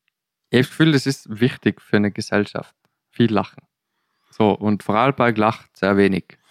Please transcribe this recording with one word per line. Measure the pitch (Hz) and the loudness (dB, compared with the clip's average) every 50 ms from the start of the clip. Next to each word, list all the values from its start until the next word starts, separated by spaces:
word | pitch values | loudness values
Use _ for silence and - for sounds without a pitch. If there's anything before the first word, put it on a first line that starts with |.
| _ _ _ _ _ _ _ _ _ _ | _ _ _ _ _ _ _ _ _ _
ich | - 120 | 0 0
hab | - | 0
das | - | -2
Gefühl, | - - 156 165 | -2 0 2 2
das | 151 131 - | 2 2 0
ist | 139 135 - - - 110 104 | -2 -6 -6 -10 -14 -4 -2
wichtig | 120 123 - - - 107 95 - | -2 -2 -2 -2 -4 -4 -4 -4
für | _ _ - | _ _ -2
eine | 104 104 101 | 0 0 -2
Gesellschaft. | 92 - - - 98 101 101 - - - - - _ _ _ _ _ _ _ _ | -4 -8 -8 -4 -2 -2 -2 -4 -6 -12 -12 -12 _ _ _ _ _ _ _ _
Viel | _ - 120 113 | _ 0 0 0
Lachen. | 110 98 98 - - - - _ _ _ _ _ _ _ _ _ _ _ _ _ | 0 -2 -2 -4 -10 -20 -20 _ _ _ _ _ _ _ _ _ _ _ _ _
So, | _ - 110 104 | _ 0 2 2
und | 101 - 101 107 107 95 - | 2 0 -2 -4 -4 -4 -4
Vorarlberg | - 101 110 123 139 135 - 123 120 110 | -2 0 0 0 0 0 0 0 0 0
lacht | 107 107 110 117 - - _ _ | 0 0 0 -2 -4 -10 _ _
sehr | _ 92 95 101 | _ -2 0 2
wenig. | 98 101 98 95 90 - - - _ _ _ | 4 2 2 2 -2 -6 -10 -18 _ _ _